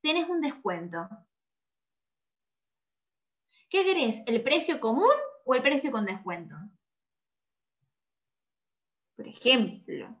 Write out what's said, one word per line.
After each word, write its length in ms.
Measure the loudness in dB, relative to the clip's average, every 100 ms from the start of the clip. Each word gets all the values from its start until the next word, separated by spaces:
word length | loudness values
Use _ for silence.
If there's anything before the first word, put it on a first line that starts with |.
Tenés 280 | 0 0 0
un 120 | -2
descuento. 640 | -2 -4 -6 -6 -6 -8 -10 -14 _ _ _ _ _ _ _ _ _ _ _ _ _ _ _ _ _ _ _ _ _ _ _ _ _
¿Qué 160 | 0
querés? 380 | 2 2 0 -2 0
¿El 160 | 0
precio 380 | 2 0 0 -2
común 360 | 0 4 4 4 0 -12
o 100 | 0
el 80 | 2
precio 280 | 4 2 0
con 140 | -2 -4
descuento? 480 | -6 -8 -8 -10 -16 -18 _ _ _ _ _ _ _ _ _ _ _ _ _ _ _ _ _ _ _ _ _ _ _ _ _
Por 120 | -18
ejemplo. 880 | -2 4 4 4 -2 -12 -10 -10 -16